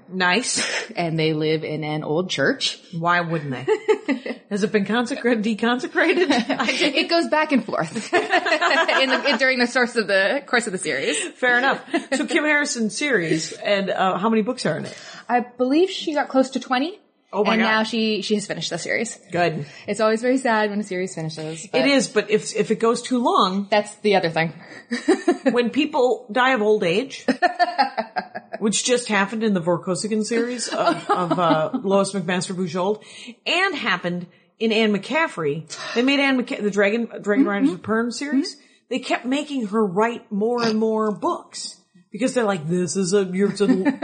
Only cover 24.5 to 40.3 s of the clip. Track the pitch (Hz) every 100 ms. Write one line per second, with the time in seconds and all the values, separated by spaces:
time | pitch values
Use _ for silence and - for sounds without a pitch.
24.5 | - - - - 240 - - - - 269
25.5 | 233 240 269 302 302 247 226 - 226 254
26.5 | 254 208 214 175 190 269 - - - 359
27.5 | 359 349 320 262 - 226 240 - - -
28.5 | - 208 - - 240 240 208 196 226 220
29.5 | 190 165 170 185 175 208 214 208 233 233
30.5 | 247 - - 330 330 - 392 175 285 165
31.5 | 156 156 254 190 196 196 196 170 185 180
32.5 | 180 185 180 185 214 - - - - -
33.5 | 330 392 285 220 180 175 175 175 _ _
34.5 | - 226 208 220 196 202 302 320 - 151
35.5 | 160 156 - - 226 254 277 277 254 -
36.5 | - 208 196 202 233 226 - 175 208 269
37.5 | 202 277 359 - 220 240 226 285 262 392
38.5 | - _ _ - 254 254 330 247 277 294
39.5 | 269 208 220 208 175 226 240 -